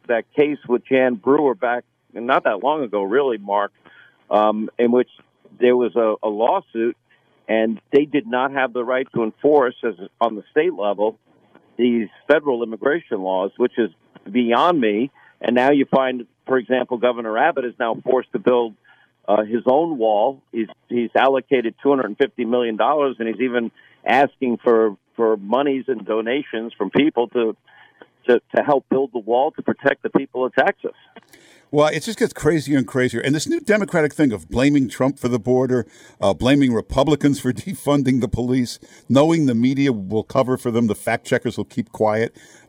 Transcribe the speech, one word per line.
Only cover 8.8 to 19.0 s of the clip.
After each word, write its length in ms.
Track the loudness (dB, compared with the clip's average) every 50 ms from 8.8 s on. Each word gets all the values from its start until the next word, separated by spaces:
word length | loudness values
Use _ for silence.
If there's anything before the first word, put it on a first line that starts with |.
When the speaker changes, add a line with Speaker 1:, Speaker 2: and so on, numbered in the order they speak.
| -4
Speaker 1:
right 220 | -2 -2 -4 -4 -4 -4
to 80 | -4 -4
enforce 540 | -4 -4 _ 2 4 4 4 4 2 -2 -4 -6
as, 100 | -6 -6 -8 -14 -14 _ -4
on 140 | -2 -2 -2
the 80 | -6 -10 _
state 240 | -2 0 0 0 -2
level 440 | -2 -2 -4 -2 0 -2 -4 -4 _ _ _ _ _ _ _ _ -20 _ _ _
these 320 | 0 0 2 2 0 -2 -4 _ -8 _
federal 360 | 2 2 2 2 0 -2 -2 -4
immigration 580 | -6 -6 -4 -2 -2 -2 -2 -4 -6 -8 -6 -4
laws, 280 | -2 -2 -2 -2 -4 -2 -2
which 140 | -2 -2 0 -2
is 120 | -4 -4 -4 _ _ _ _ -20 -12 -6
beyond 500 | -2 -2 0 2 2 2 4 4 2 2
me. 300 | 2 0 0 0 -2 -4 _ _ -20 -20 _ -8
And 140 | -4 0 2
now 160 | 2 4 4 4
you 120 | 2 2
find, 420 | 2 2 0 2 0 -2 -6 -8 _ _ _ _
for 100 | -2 -2 -2
example, 380 | 0 0 0 -2 0 -2 -4
Governor 400 | -2 0 0 0 -2 -4 -4 0
Abbott 280 | 0 0 0 0 -2 -4
is 80 | -6 -4 -4
now 160 | -4 -4 -4 -4 -2
forced 300 | 0 0 0 -2 -2 -6
to 60 | -2
build, 360 | 0 2 2 2 0 -2 -6 _ _ _ -20 _